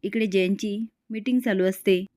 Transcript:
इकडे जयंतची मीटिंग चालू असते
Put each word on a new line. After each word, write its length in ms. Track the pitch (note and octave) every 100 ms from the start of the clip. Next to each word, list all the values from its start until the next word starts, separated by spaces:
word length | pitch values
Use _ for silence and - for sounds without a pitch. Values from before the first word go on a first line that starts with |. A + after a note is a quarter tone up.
इकडे 220 | G3+ A3 A3
जयंतची 520 | F#3+ F#3 G3 G#3+ G3+ A3+ _ _
मीटिंग 280 | A3 G#3+ B3+
चालू 240 | B3 G3
असते 400 | F#3 F#3+ - F#3 G3